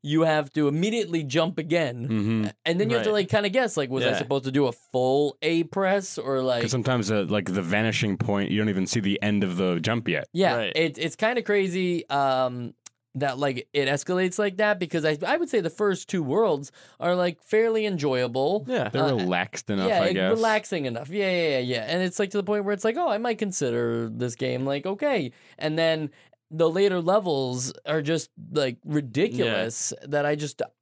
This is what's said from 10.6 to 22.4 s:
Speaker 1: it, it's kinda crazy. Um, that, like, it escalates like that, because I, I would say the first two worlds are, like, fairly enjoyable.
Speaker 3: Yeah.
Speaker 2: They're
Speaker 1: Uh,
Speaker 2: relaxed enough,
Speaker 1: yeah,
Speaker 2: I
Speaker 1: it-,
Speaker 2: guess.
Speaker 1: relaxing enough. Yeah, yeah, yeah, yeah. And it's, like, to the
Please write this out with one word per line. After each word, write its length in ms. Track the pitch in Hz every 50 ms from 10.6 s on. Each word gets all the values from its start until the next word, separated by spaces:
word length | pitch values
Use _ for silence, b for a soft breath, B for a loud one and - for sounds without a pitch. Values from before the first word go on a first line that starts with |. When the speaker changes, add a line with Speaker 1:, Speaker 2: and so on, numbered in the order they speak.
| 110 92 -
Speaker 1:
it, 220 | 156 165 165 156
it's 180 | - 160 160 -
kinda 260 | - 214 220 247 240
crazy. 680 | 226 214 208 202 190 190 175 185 185 180 175 165 - -
Um, 640 | 139 139 139 135 131 131 131 127 123 123 120 - - _ _ - _ _ _ _ _
that, 240 | 131 143 139 123 131
like, 280 | 143 139 131 120 - _ -
it 140 | 143 139
escalates 500 | 135 143 143 - - 180 180 185 185 180
like 200 | - 208 202 180
that, 200 | 196 214 208 208 180
because 240 | 180 151 - 165 151
I, 140 | 156 156 147 180
I 120 | 220 277
would 120 | 330 349 -
say 100 | - 214
the 100 | 170 165
first 360 | - - 214 208 185 - -
two 140 | - - 180
worlds 500 | 156 127 147 208 226 202 156 139 143 - B B B B B B
are, 160 | - 175 180
like, 260 | 180 180 180 170 _
fairly 440 | - - - 214 226 226 220 220 214
enjoyable. 760 | 208 190 156 139 147 131 123 123 120 117 131 135 156 190 208 -
Speaker 3:
Yeah. 220 | 247 254 208 127 104
Speaker 2:
They're 140 | - 135 -
Speaker 1:
Uh, 120 | 147 131
Speaker 2:
relaxed 540 | 110 92 90 90 87 92 - - - - -
enough, 160 | 104 98 92 95
Speaker 1:
yeah, 120 | 202 175 -
Speaker 2:
I 20 |
Speaker 1:
it-, 60 | 92 185
Speaker 2:
guess. 220 | 190 - - 226
Speaker 1:
relaxing 500 | 226 226 226 214 214 220 - 196 165 139
enough. 240 | 127 117 117 - 135
Yeah, 220 | 180 208 196 190
yeah, 180 | 180 175 170 156
yeah, 100 | 139 127
yeah. 260 | 123 127 127 117 110
And 160 | 107 165 180 185
it's, 160 | 180 180 -
like, 100 | 208 185
to 60 | -
the 60 | 208